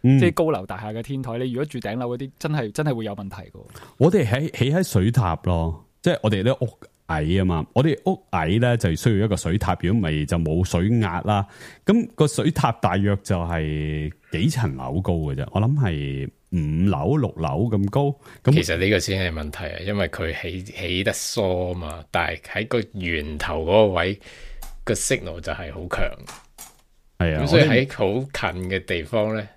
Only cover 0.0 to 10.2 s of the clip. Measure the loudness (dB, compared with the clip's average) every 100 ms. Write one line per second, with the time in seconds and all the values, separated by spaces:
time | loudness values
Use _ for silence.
0 | 8 8 6 4 0 0 -4 -10 -8 -8
1 | -8 -8 -6 -4 -4 -4 -6 -6 -6 -4
2 | -4 -6 -8 _ -4 -2 -2 -2 -2 -2
3 | -4 -8 -10 -12 -18 -20 -20 -20 -20 _
4 | 6 6 2 0 -2 0 0 2 2 2
5 | 4 4 2 0 0 0 0 -4 -14 _
6 | 0 2 0 2 0 0 -4 -6 -20 _
7 | -6 -2 2 2 2 0 0 2 2 2
8 | -2 -4 _ -2 2 2 2 2 0 0
9 | 2 2 2 0 0 0 0 0 2 2
10 | 2 -2